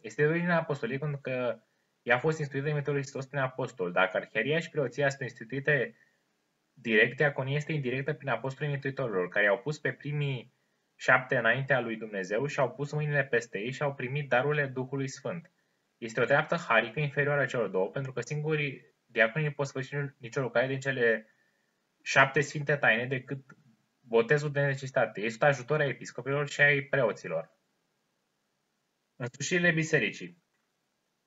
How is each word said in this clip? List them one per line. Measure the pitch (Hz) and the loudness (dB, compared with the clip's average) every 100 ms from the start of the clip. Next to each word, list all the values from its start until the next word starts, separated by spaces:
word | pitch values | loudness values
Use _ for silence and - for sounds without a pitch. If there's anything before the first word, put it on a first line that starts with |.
Este | 107 - | -12 0
de | 151 | 2
origine | 170 175 | 2 2
apostolică | 165 165 139 117 135 | 0 0 -4 -4 -4
pentru | 151 139 | -4 -6
că | 131 127 123 113 _ _ _ _ | -6 -2 -2 -4 _ _ _ _
ea | - 123 | 0 2
a | |
fost | 156 156 | 2 0
instituită | 143 139 143 | -2 -4 -2
de | |
Mântuitorul | 147 139 143 | -2 0 -2
Hristos | 135 127 135 | -4 -8 -6
prin | 143 | -4
apostol. | 131 - 131 - 90 | -4 -2 -8 -4 -2
Dacă | 90 95 101 | 2 2 2
arhieria | - 110 123 160 | -2 -2 0 0
și | 165 | -2
preoția | 151 127 - 143 | -2 -2 0 0
sunt | 135 | 0
instituite | 123 - 117 135 139 143 113 - _ _ _ _ _ _ _ | -8 -10 -8 -4 0 2 0 -6 _ _ _ _ _ _ _
direct, | _ 117 110 120 - | _ 2 4 4 4
diaconia | 151 143 131 147 | 0 0 -2 -4
este | 147 | -2
indirectă | 156 127 131 139 | -2 -2 -2 -4
prin | 143 135 | -4 -4
apostolii | 117 135 135 151 | -4 -4 -4 -4
Mântuitorilor, | 139 139 135 127 95 90 | -2 -4 -4 -2 0 0
care | 101 104 | 2 4
i-au | 98 | 2
pus | - 151 | 0 -4
pe | 135 | -4
primii | 123 143 147 143 127 - _ _ _ _ _ | -6 -6 -4 -2 -4 -8 _ _ _ _ _
șapte | - 127 - 131 | 4 4 4 2
înaintea | 113 123 135 135 | 2 2 2 2
lui | 117 110 | 2 -4
Dumnezeu | 110 101 90 107 143 | -6 -6 -2 -2 -2
și | - | 0
au | 127 | -2
pus | - 147 | -2 -6
mâinile | 151 151 147 | -4 0 0
peste | 139 117 - 98 | 0 0 -2 -6
ei | 113 | -6
și | 135 | -4
au | 147 | -4
primit | 135 127 143 143 | -4 -6 -6 0
darurile | 123 139 151 139 | 2 2 0 -2
Duhului | 131 127 139 135 | -4 -6 -4 -6
Sfânt. | - 120 98 - _ _ _ _ _ | -6 -8 -8 -10 _ _ _ _ _
Este | 113 127 | -8 0
o | 117 | 4
treaptă | 143 156 170 - | 4 2 -2 2
harică | 113 117 - | 2 2 -2
inferioară | 151 147 143 143 127 | -2 0 0 2 0
celor | 127 101 | 0 0
două, | 92 98 | 0 -2
pentru | 143 135 | -2 -6
că | 127 | -6
singurii | - 151 151 156 143 - - _ _ | -6 -4 -2 -2 -2 -6 -16 _ _
diaconii | 113 110 156 151 | 2 2 2 -2
nu | |
pot | 143 139 | -2 -4
sfârși | 135 131 143 139 - | -4 -6 -6 -6 -8
nicio | 120 147 | -8 -4
lucrare | 123 120 131 | 0 0 0
din | 135 | -2
cele | 135 127 117 110 - _ _ _ _ _ _ _ | -4 0 2 2 -2 _ _ _ _ _ _ _
șapte | - 139 139 156 | 0 4 6 4
sfinte | 143 151 143 143 | 0 -2 -2 2
taine | 127 113 123 | 4 2 0
decât | 131 - 135 - - _ _ _ _ | -4 -6 -10 -10 -20 _ _ _ _
botezul | 120 113 113 147 151 | 2 2 4 2 2
de | 143 | 0
necesitate. | 143 135 131 - 113 - | 0 -2 -2 0 0 0
Ei | 110 | -6
sunt | 113 | 2
ajutori | 147 135 123 151 | 2 2 0 0
ai | 143 | 0
episcopilor | 117 - - 127 143 143 | -2 -10 -10 -4 -4 -4
și | - | 2
ai | 143 143 | 4 4
preoților. | 135 139 117 92 90 82 - _ _ _ _ _ _ _ _ _ _ _ _ _ _ _ _ _ | 2 0 2 0 -4 -6 -6 _ _ _ _ _ _ _ _ _ _ _ _ _ _ _ _ _
Însușirile | 120 - - 180 175 | -10 -6 -2 2 2
bisericii. | 160 156 147 104 - 87 - _ _ _ _ _ _ _ _ | 2 2 2 0 -4 -12 -16 _ _ _ _ _ _ _ _